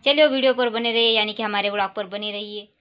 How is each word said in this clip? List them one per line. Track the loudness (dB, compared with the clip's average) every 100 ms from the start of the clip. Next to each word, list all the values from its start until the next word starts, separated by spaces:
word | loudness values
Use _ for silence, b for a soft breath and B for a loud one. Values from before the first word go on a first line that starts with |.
चलिए, | 2 4 4
वीडियो | 4 2
पर | 2
बने | 0 0 -2
रहिए, | 2 2
यानी | 2 0
कि | -4
हमारे | -4 -2 -2
व्लॉग | -2 -4
पर | -4
बने | -8 -8 -8
रहिए। | -10 -10 -14 -16 _